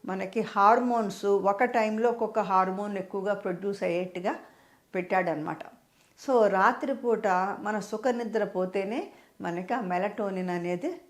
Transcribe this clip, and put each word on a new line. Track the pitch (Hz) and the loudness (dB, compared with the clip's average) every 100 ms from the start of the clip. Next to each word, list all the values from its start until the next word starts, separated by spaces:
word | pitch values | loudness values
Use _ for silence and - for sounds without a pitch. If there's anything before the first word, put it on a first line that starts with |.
| - | -6
మనకి | 190 190 226 | -6 -4 -4
హార్మోన్స్, | - 208 202 240 247 233 202 - 202 | -2 4 6 6 4 0 -2 -2 2
ఒక | 202 190 202 | 4 4 2
టైంలో | 247 240 214 214 240 | 2 2 0 2 0
ఒక్కొక్క | 233 220 220 | 2 -2 -2
హార్మోన్ | 185 190 185 185 208 196 | 2 2 2 -2 -4 -6
ఎక్కువగా | 185 202 190 | -6 -4 -2
ప్రొడ్యూస్ | 202 196 175 196 196 | -2 -4 -4 -4 -4
అయ్యేట్టుగా | 185 170 180 185 190 339 - _ _ _ _ | -2 -2 -4 -4 -6 -6 -12 _ _ _ _
పెట్టాడనమాట. | 185 180 190 175 156 156 156 - - _ _ _ _ - | -6 0 0 0 -2 -6 -8 -12 -20 _ _ _ _ 2
So, | 247 208 | 4 6
రాత్రిపూట | 185 208 254 277 262 240 220 220 180 190 190 | 6 4 2 -4 -2 0 0 2 2 0 -4
మన | 208 214 | -4 -4
సుఖనిద్ర | 185 214 247 240 226 214 | -4 -4 -2 -2 -2 -2
పోతేనే | 202 185 185 196 202 254 403 - _ _ | -2 -2 -2 -2 -2 -4 -6 -16 _ _
మనకి | 185 175 180 | -6 -6 -4
ఆ | 233 | -4
మెలటోనిన్ | 185 180 202 202 202 190 185 | -2 0 -2 -2 -4 -2 -4
అనేది | 175 175 180 302 349 | -4 -2 -2 -4 -8